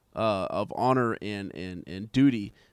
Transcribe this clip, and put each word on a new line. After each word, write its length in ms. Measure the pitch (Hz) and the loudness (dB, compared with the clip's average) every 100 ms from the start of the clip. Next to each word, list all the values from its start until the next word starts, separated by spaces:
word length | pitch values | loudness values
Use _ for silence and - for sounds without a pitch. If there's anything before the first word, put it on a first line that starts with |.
| _ - | _ -2
uh, 320 | 110 98 90 | 0 0 -2
of 240 | 90 101 - | -2 -4 0
honor 420 | 120 131 117 - | 2 4 2 -2
and, 340 | 104 101 98 - | -6 -8 -8 -10
and, 280 | 92 90 - | -10 -10 -10
and 240 | 92 110 | -10 -2
duty 420 | 131 139 117 101 - _ | 4 4 4 -4 -14 _